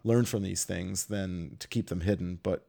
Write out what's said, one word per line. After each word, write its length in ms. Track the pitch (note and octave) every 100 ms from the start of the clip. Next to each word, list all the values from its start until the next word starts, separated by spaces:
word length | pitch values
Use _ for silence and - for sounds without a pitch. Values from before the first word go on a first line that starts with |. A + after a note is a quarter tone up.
learn 220 | A2 A#2+ A#2+
from 160 | G#2+
these 220 | F#2+ F#2+
things 420 | - F2+ F#2 G2 -
than 500 | G2+ F#2+ F2+ E2 -
to 80 | -
keep 180 | A#2 -
them 140 | F2+
hidden. 360 | F2 G2+ F2 F2+
But 240 | F#2+ F2+